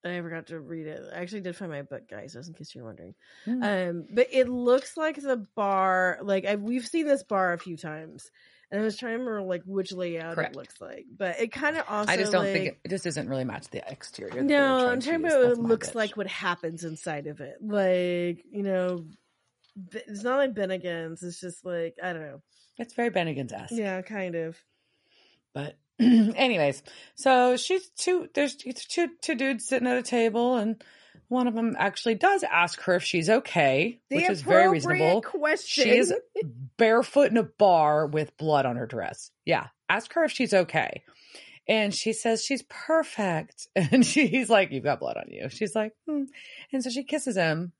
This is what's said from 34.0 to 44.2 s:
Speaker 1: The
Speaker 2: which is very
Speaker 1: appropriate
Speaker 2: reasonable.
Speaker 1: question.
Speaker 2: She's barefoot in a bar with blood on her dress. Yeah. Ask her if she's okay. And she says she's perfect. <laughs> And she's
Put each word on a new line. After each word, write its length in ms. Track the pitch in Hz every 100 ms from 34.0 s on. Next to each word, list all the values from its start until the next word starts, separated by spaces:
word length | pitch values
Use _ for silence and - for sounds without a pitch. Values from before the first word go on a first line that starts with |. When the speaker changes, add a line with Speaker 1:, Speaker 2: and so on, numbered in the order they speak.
| _
Speaker 1:
The 60 | 285
Speaker 2:
which 140 | 359
is 120 | -
very 240 | - - 370 -
Speaker 1:
appropriate 200 | 349 359
Speaker 2:
reasonable. 240 | 320 226
Speaker 1:
question. 600 | - 359 302 311 - -
Speaker 2:
She's 280 | 233 240 - 453 - - 151 117 131 -
barefoot 540 | 226 226 - - 269
in 40 | 226
a 60 |
bar 640 | 185 _ 208 170 151 151 151
with 300 | 151 147 _
blood 280 | 156 147 131
on 100 | 120
her 100 | 117
dress. 440 | 120 90 - - _
Yeah. 240 | - 156 - _ _
Ask 240 | 185 -
her 100 | -
if 60 | 311
she's 200 | - 240
okay. 480 | 196 165 160 - - _ _ _ - - - -
And 260 | 220 208
she 200 | - 226
says 320 | 220 226 226
she's 180 | - 269 -
perfect. 960 | - - 320 302 - 202 160 - - -
<laughs> 20 |
And 300 | - 165 269 240
she's 420 | -